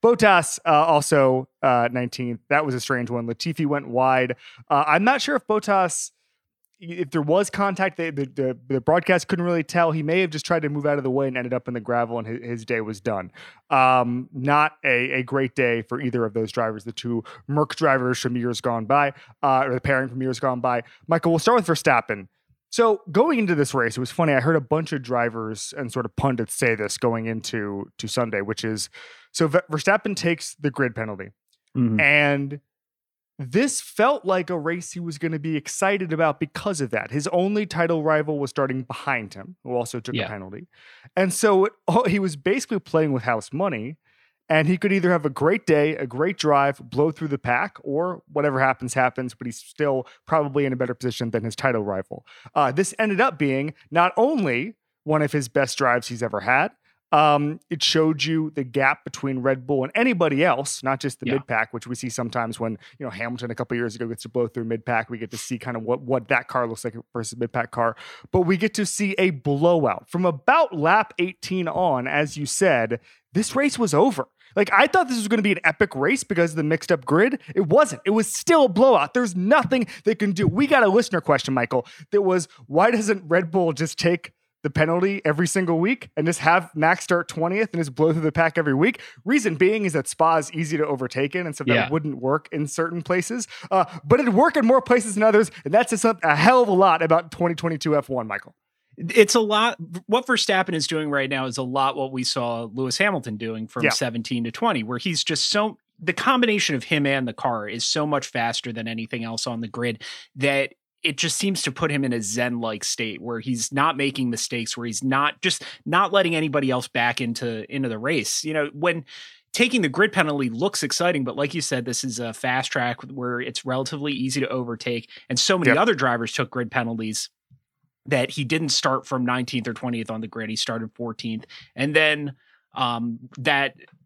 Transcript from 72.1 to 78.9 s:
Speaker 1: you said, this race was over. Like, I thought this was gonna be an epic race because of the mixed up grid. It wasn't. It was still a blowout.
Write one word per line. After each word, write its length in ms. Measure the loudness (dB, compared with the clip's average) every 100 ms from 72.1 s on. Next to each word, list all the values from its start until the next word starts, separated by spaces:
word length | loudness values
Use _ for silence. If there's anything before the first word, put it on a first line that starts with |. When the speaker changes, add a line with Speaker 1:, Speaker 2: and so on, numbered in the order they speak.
| 0 0 -4
Speaker 1:
you 120 | -6
said, 520 | 0 2 4 2 -4 _ _ _
this 240 | -4 -2 0
race 220 | 0 0
was 160 | 2
over. 340 | 4 4 2 -6 _ _ -2
Like, 160 | 2
I 140 | 4 6
thought 200 | 4 2
this 100 | 0
was 100 | 0
gonna 160 | 0
be 80 | 2
an 80 | 0
epic 300 | 0 0 0
race 300 | 0 0 0
because 280 | -2 0 0
of 40 | 0
the 80 |
mixed 280 | -2 0 0
up 140 | -2 2
grid. 340 | 2 2 0 -4
It 140 | -2 4
wasn't. 340 | 4 4 0 0
It 60 |
was 140 | 0 0
still 400 | -2 4 6 6
a 40 |
blowout. 440 | 6 6